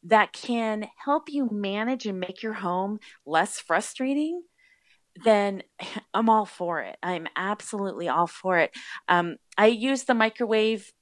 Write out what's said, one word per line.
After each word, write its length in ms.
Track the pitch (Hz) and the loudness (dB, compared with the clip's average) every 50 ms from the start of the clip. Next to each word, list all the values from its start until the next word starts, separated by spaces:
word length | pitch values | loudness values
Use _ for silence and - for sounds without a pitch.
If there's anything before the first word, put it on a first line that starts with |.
| _ | _
that 300 | 175 220 214 202 - - | 4 4 4 4 4 -2
can 560 | - - - 240 233 226 220 214 214 214 - _ _ - | -14 -6 -4 -2 -2 0 -2 -2 -4 -6 -10 _ _ -2
help 240 | - 285 320 311 - | 0 0 0 0 -2
you 200 | 294 285 269 233 | -4 -2 -2 -2
manage 560 | 208 208 202 196 196 208 220 233 262 247 - | -2 -2 -2 -2 -2 -2 -2 -2 -4 -4 -4
and 140 | 214 196 185 | -6 -4 -4
make 240 | 180 180 190 - - | -6 -8 -8 -8 -8
your 100 | 220 214 | -8 -8
home 460 | 214 196 180 180 185 190 202 214 208 - - - _ _ | -4 -4 -2 -2 -2 -2 -2 -4 -8 -10 -16 -20 _ _
less 340 | 139 156 160 175 202 - - | 0 2 2 2 2 -2 -10
frustrating, 800 | - _ 165 175 220 - - - 262 262 277 285 302 311 339 359 339 _ _ _ _ _ _ _ _ _ _ _ _ _ _ - 170 | -4 _ 0 0 0 -2 -8 -6 -4 -2 0 -2 -2 -2 -4 -6 -10 _ _ _ _ _ _ _ _ _ _ _ _ _ _ -2 4
then 400 | 226 220 208 202 202 196 190 - _ _ _ | 4 4 4 4 0 -2 -6 -10 _ _ _
<laughs> 340 | - - - - - _ _ | -14 -10 -10 -12 -12 _ _
I'm 160 | 196 226 226 | 0 4 6
all 160 | 220 220 208 | 6 4 4
for 360 | 190 - - 185 175 170 156 | 0 -6 -6 -4 -4 -2 -4
it. 160 | 120 95 - - | -4 -8 -10 -8
I'm 260 | - 175 185 170 165 - - | -4 -4 -4 -4 -6 -8 -6
absolutely 760 | - 180 196 208 208 - - - 208 196 196 139 104 170 170 | -6 -4 -4 -4 -6 -6 -10 -6 -4 -4 -4 -4 -6 -4 -2
all 180 | 131 160 175 160 | 2 2 0 0
for 300 | - - - 185 185 170 | -2 -6 -2 0 2 2
it. 140 | 156 - _ - - - - - _ - | 2 2 _ -10 -16 -14 -14 -12 _ 2
Um, 300 | 180 175 175 170 - - _ _ - - | 2 2 2 0 -4 -8 _ _ 0 4
I 100 | 208 220 | 6 6
use 360 | 240 214 220 262 269 254 - | 6 4 0 0 -2 -2 0
the 100 | - 254 | 0 2
microwave 760 | 233 220 220 220 - 240 214 220 220 214 220 226 208 196 - _ _ | 2 2 0 0 -2 -2 0 2 2 2 2 0 -2 -6 -14 _ _